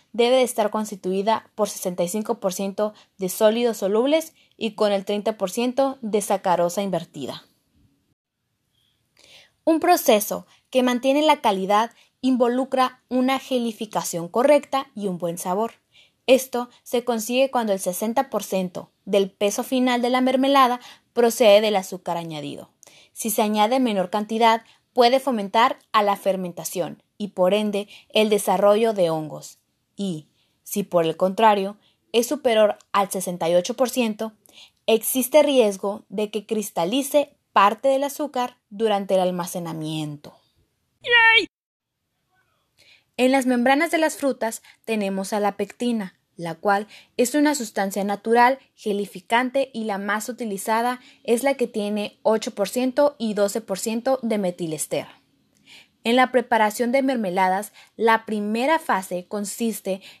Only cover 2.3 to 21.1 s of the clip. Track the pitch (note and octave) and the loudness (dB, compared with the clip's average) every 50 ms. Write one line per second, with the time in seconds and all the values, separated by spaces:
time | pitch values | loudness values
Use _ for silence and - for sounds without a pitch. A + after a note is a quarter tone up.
2.3 | A#3 - - F#3+ F#3 - G3 G3 F#3+ - G#3+ G#3+ G#3+ - _ _ _ - F#3+ F3+ | -6 -4 -4 -6 -4 -4 -6 -6 -4 -4 -4 -4 -4 -10 _ _ _ -8 -8 -6
3.3 | - - A3+ G#3+ A3 A#3+ A#3+ A#3 A3 - G#3 F#3+ G#3 G#3+ B3 C#4+ D4+ D#4+ D#4 - | -2 2 2 4 4 4 0 0 -2 -2 -2 0 0 2 2 2 2 0 0 -2
4.3 | _ _ _ _ _ - - A3+ G#3+ - G#3+ G#3 G3+ G3 F#3+ - G#3 G#3 G3 A3 | _ _ _ _ _ -6 -6 -6 -2 0 0 0 0 0 -2 -2 -4 -2 -2 -4
5.3 | G#3+ - G3 F#3 - A#3+ A#3+ B3+ B3 C4+ C4+ C4+ C4+ - - G#3 G3 G#3 G3+ - | -4 -4 -4 -6 -4 -2 -4 -2 0 0 0 0 -2 -6 -8 -2 -2 -2 0 0
6.3 | G#3 F#3+ - F#3+ F3 E3+ F3 F3 F3 G#3 G3+ G3 F#3 E3 E3+ - - D#3+ C3 - | -2 -2 0 0 0 2 0 0 -2 -4 -4 -4 -4 -4 -6 -8 -14 -12 -10 -10
7.3 | - - _ _ _ _ _ _ _ _ _ _ _ _ _ _ _ _ _ _ | -12 -14 _ _ _ _ _ _ _ _ _ _ _ _ _ _ _ _ _ _
8.3 | _ _ _ _ _ _ _ _ _ _ _ _ _ _ _ _ _ _ _ - | _ _ _ _ _ _ _ _ _ _ _ _ _ _ _ _ _ _ _ -20
9.3 | - - - _ _ _ - D#4 E4 D#4 E4+ E4+ F4+ E4 - - A3+ G#3 - - | -20 -20 -20 _ _ _ 0 0 0 2 4 4 4 4 4 4 2 2 2 -2
10.3 | F3+ F3 F3+ _ _ _ _ _ - B3+ B3+ B3 B3 A#3+ B3 C4+ C4+ D4 D4+ D4+ | -8 -10 -10 _ _ _ _ _ -2 0 0 0 -2 0 0 0 2 2 4 2
11.3 | D4 D4 - A3+ G3+ F#3+ F#3+ F#3 G3+ G#3 A#3 A3+ _ _ _ _ _ _ - B3+ | 2 2 2 -2 0 0 0 2 2 2 2 0 _ _ _ _ _ _ -2 0
12.3 | C4 A#3 B3 A#3+ A#3+ B3+ C4+ C4 - B3+ B3+ B3 - _ _ - A#3+ B3+ B3+ C4 | 2 2 2 0 0 -2 -4 -2 0 -2 -2 -2 -2 _ _ -4 -2 0 0 0
13.3 | C4+ C4 - - C4 B3 A#3 A#3 A3 - A3 G#3+ - F3+ E3+ - - E3+ E3 F3 | -2 -2 -4 -4 -4 -4 -2 -4 -6 -8 -10 -6 -6 -6 -6 -4 -6 -8 -8 -4
14.3 | - A3+ B3 G#3 G3 F#3+ G3 - - C4+ C4+ - - G#3+ G3+ G3 F3+ E3 F3+ E3+ | -2 0 4 4 4 4 2 0 -6 -6 -6 -6 -12 -8 -6 -6 -6 -4 -6 -6
15.3 | E3+ F3+ - F#3+ F3+ G3+ A3+ A3+ - _ _ _ _ _ _ _ _ _ - - | -6 -6 -4 -4 -2 -2 -4 -6 -6 _ _ _ _ _ _ _ _ _ 2 2
16.3 | C4 C4 C4 - - A#3+ B3 B3 _ _ _ - - A#3+ A#3+ B3 A#3 A3+ G#3+ - | 2 2 2 -2 -6 -6 -6 -6 _ _ _ -4 -4 -4 -2 -2 -4 -4 -4 -2
17.3 | B3 B3+ C4+ C4+ - B3 A3+ G#3+ G3 F#3+ - F#3 F3+ - A3 A3 A#3 C#4 C4+ C4+ | 0 0 0 2 0 -2 0 0 -2 -2 -2 -4 -4 -4 -4 -2 -2 -2 -2 -2
18.3 | - G#3 - - G3+ F#3+ F#3 F3+ - E3 E3+ _ _ _ - G3 F#3+ G3+ G3 F#3+ | -4 -6 -6 -4 -4 -4 -4 -4 -8 -12 -16 _ _ _ -8 0 0 0 0 0
19.3 | _ - G#3 G3+ G3+ - B3 - C4 B3+ B3+ B3+ A#3+ A#3+ A#3 A#3+ B3+ B3+ B3+ C4 | _ -2 -2 -2 -2 -2 -6 -2 -2 0 0 0 0 0 0 0 0 2 2 2
20.3 | C4 C4 C4 C4+ C#4 C#4 C4 A#3+ B3 B3 - - - _ _ _ | 2 2 2 4 4 4 4 4 2 -2 -8 -18 -20 _ _ _